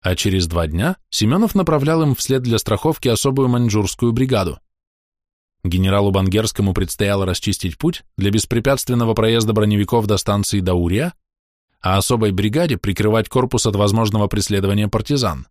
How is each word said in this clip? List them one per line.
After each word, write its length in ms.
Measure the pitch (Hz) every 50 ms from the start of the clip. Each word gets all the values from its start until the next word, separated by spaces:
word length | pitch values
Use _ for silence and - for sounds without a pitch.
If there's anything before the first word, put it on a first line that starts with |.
| _
А 120 | 92 92
через 320 | - - 101 95 95 90
два 200 | 82 82 85 85
дня 300 | 80 76 85 104 160 185 - _ _
Семёнов 460 | - - 107 107 135 185 233 220 -
направлял 480 | 196 185 165 160 147 135 151 160 165 160
им 120 | 147 127
вслед 280 | - - - 131 135 127
для 160 | 120 113 107
страховки 500 | - - 110 101 - 156 156 - - 127
особую 400 | 113 110 - 139 135 139 135 127
маньчжурскую 640 | 120 123 120 117 101 110 104 - - - - 117 110
бригаду. 460 | 117 131 131 127 107 95 82 71 - _ _ _ _ _ _ _ _ _ _ _ _ _ _ _ _ _ _ _ _ _
Генералу 460 | 92 85 92 95 95 95 101 101 101
Бангерскому 640 | 95 95 95 95 90 104 110 107 - - 104 98 92
предстояло 500 | - 98 87 - - 104 98 101 98 95
расчистить 540 | 92 90 - - - 98 - - 95 80 -
путь 240 | - 170 170 - - _ _ -
для 120 | 95 101
беспрепятственного 840 | 98 110 - - - 117 110 135 139 131 - - 123 120 117 113 110
проезда 380 | 110 110 110 113 117 110 107 110
броневиков 540 | 110 107 104 104 101 104 - - 117 110
до 120 | 101 107 98
станции 420 | - - 101 101 98 - - 101
Даурия, 540 | 92 90 90 90 87 82 90 104 143 180 - _ _ _ _ _ _ _ _ _ _ _ _ _
а 160 | - 90 95
особой 360 | 98 98 - 123 117 110 107 95
бригаде 440 | 92 101 107 104 151 175 170 131
прикрывать 520 | 92 - 101 95 - 104 107 107 113 110 -
корпус 360 | - 131 127 127 - 113 -
от 120 | 117 98
возможного 500 | 101 104 104 101 113 113 107 101 110 104
преследования 640 | 101 - 104 98 - 104 98 95 98 101 104 104 101
партизан. 580 | - 110 107 - 147 139 123 98 80 67 64 _